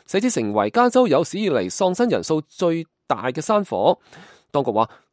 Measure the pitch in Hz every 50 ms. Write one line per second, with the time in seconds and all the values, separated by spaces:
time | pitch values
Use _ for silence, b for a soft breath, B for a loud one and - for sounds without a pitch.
0 | B B - 196 220 254 226 - 113 104 104 107 101 107 - 233 247 247 - 254
1 | 254 196 139 131 160 - - 196 220 190 143 113 92 92 - - 190 185 180 -
2 | 240 233 160 101 120 - 160 156 - _ - - 185 170 165 165 160 - _ _
3 | _ - 120 107 117 127 127 160 151 - 214 208 196 - - 92 104 151 180 -
4 | B B B B B B B B B B - 143 135 127 104 107 113 - B B
5 | B B